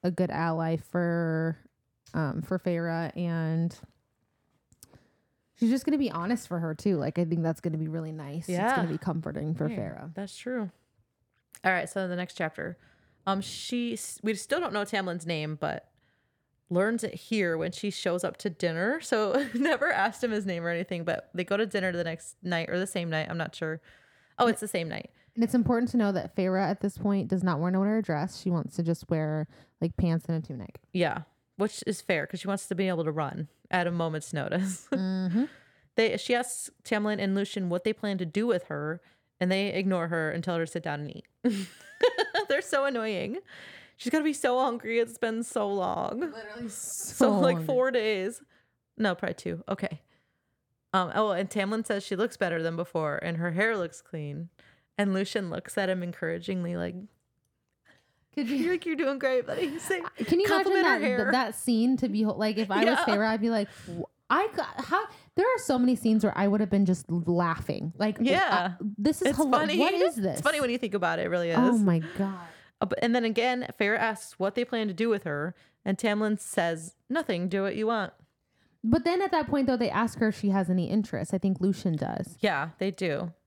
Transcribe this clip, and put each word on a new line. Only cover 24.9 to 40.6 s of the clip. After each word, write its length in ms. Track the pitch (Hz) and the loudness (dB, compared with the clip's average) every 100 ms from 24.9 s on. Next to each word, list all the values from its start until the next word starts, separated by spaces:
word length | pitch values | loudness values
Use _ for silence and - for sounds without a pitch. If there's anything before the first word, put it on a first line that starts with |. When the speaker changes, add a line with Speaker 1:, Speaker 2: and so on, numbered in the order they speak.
| - - _ _ | -6 -10 _ _
Speaker 1:
And 80 | - | 0
it's 120 | 226 | 4
important 360 | 254 233 240 240 | 4 4 4 2
to 40 | 247 | 2
know 160 | 202 | 2
that 220 | 190 - - | 2 -2 0
Feyre 240 | 185 190 | 2 2
at 200 | 190 196 | 2 0
this 180 | 202 - | -2 -2
point 300 | 202 196 170 | 0 2 2
does 140 | 190 | 2
not 160 | 180 151 | 2 2
wanna 220 | 175 190 | 2 2
wear 180 | 202 220 | 2 2
a 40 | |
dress. 380 | 208 151 175 - | 0 0 -2 -4
She 100 | - | 0
wants 260 | 175 - - | 0 0 -2
to 60 | |
just 260 | 170 165 - | 0 0 0
wear, 400 | 165 156 156 151 - - _ | 0 0 -2 -4 -8 -20 _
like, 160 | 170 - | -4 2
pants 300 | 175 165 - | 2 2 0
and 140 | 165 | -4
a 40 | 160 | -4
tunic. 320 | 131 101 - _ | -10 -12 -16 _
Speaker 2:
Yeah, 300 | 185 170 - 151 _ _ - | 0 0 0 -8 _ _ -2
which 260 | 208 - - | -2 -2 -4
is 140 | 196 | -6
fair 260 | - 170 143 | 0 0 0
'cause 140 | 185 | -6
she 80 | 185 | -4
wants 180 | 196 - | -4 -4
to 60 | |
be 140 | 180 190 | -2 0
able 160 | 175 | 0
to 80 | 160 | 0
run 360 | 151 143 - 151 _ _ | -2 -4 -4 -8 _ _
at 160 | 185 175 | 0 0
a 40 | |
moment's 420 | 175 165 156 - | 0 -2 -4 -6
notice. 560 | 151 - 180 190 180 - | -6 -2 -2 -2 -6 -4
<laughs> 40 | |
Speaker 1:
Mm-hmm. 520 | 254 190 185 185 185 285 - _ _ _ - | -2 0 0 0 0 0 -4 _ _ _ 2
Speaker 2:
They, 200 | 226 - | 2 0
she 180 | - | 0
asks 360 | 240 247 - - _ | 0 0 -6 -10 _
Tamlin 340 | - 214 208 208 | -2 0 0 0
and 160 | 202 | 0
Lucien 340 | 196 202 - 185 | 0 0 -2 -2
what 160 | 175 | 0
they 80 | 214 | 0
plan 260 | 220 208 190 | -2 -4 -2
to 80 | 175 | -2
do 200 | 196 233 | 0 2
with 180 | 180 | 0
her, 360 | 180 147 151 170 _ _ _ _ | 0 -6 -4 -6 _ _ _ _
and 100 | 180 | 0
they 180 | 190 202 | 2 0
ignore 400 | 190 190 185 165 | 0 0 0 0
her 220 | 170 156 | -2 -2
and 120 | 175 | -2
tell 120 | 175 | -2
her 100 | 170 | -2